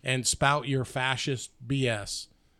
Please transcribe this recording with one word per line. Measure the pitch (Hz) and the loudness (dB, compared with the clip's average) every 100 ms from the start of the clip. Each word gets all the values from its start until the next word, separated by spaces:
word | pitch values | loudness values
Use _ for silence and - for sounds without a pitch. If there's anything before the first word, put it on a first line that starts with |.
and | 127 131 117 | -4 0 0
spout | - 139 147 135 | 2 4 4 2
your | 135 123 | 0 0
fascist | 135 131 123 - 123 - - 117 | 0 0 0 -2 -4 -6 -10 -2
B | 139 123 | 0 2
S, | 107 101 - - _ _ | 0 -4 -8 -10 _ _